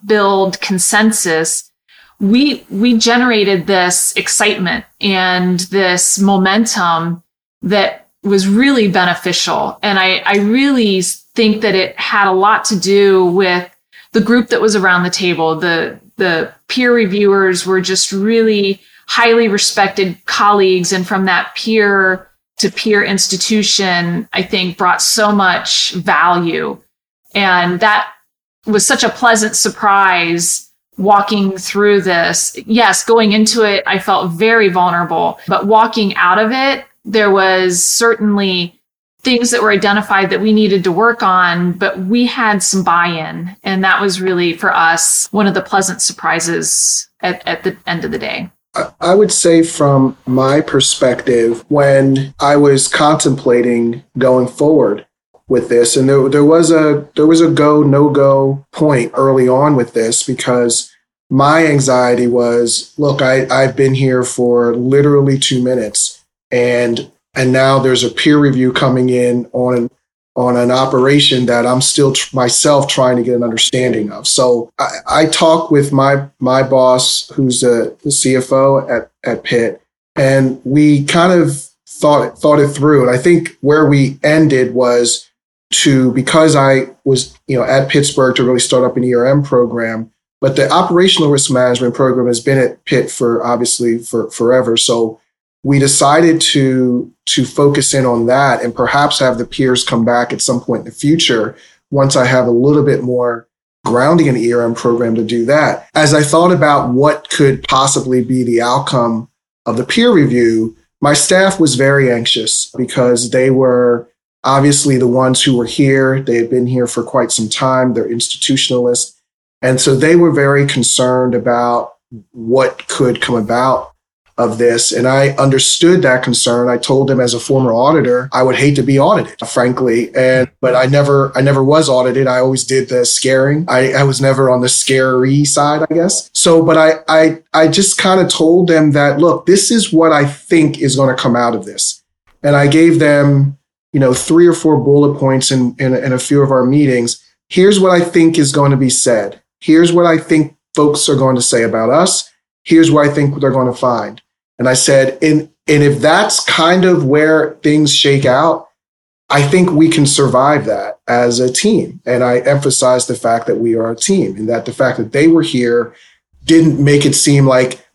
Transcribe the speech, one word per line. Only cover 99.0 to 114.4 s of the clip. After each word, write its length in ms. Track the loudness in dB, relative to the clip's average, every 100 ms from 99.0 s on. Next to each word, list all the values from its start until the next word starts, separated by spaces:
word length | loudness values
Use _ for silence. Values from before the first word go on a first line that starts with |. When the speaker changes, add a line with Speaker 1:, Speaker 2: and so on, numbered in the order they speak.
| 0 0
Speaker 2:
have 220 | -2 -2
the 60 | -6
peers 380 | -4 0 0
come 220 | -2 -2 0
back 260 | -2 -2
at 100 | -4
some 200 | -4 -4
point 200 | -4 -8
in 40 | -8
the 60 |
future 640 | -6 -2 0 0 -2 -4 -8 -20 _ _
once 260 | -2 0 2
I 100 | 0
have 200 | 0 0
a 60 |
little 320 | 2 2 2
bit 180 | 2 -2
more 460 | -2 -2 -2 -4 -12 _ _ _
grounding 440 | -4 0 2 2 2
in 80 | 0
the 80 |
E 100 | 0
R 100 | 0
M 120 | -2 -2
program 400 | -2 -2 -2 -2
to 80 |
do 220 | -2 -2 0
that. 440 | 0 0 -4 -6 -2
As 180 | 2
I 80 | 2
thought 300 | 2 2 2
about 400 | 2 2 0 0
what 380 | 0 0 0 -6
could 380 | 0 0 0 -2
possibly 560 | 0 0 -2 -2 -2
be 200 | 0 -2
the 180 | 0 0
outcome 680 | 0 -2 -2 -2 -2 -4 -8 _ _ _ -8
of 120 | -6
the 60 |
peer 300 | -2 0 2
review, 640 | 4 2 2 0 0 -4 -8 _ _
my 120 | -2
staff 460 | 0 2 2 2 2
was 140 | 0
very 380 | 2 2 2 0
anxious 600 | 0 -2 -4 -4 -6 -6 -8
because 540 | -6 -2 0 0 0
they 180 | 0 2
were 580 | 2 2 2 2 0 -4 _ _ _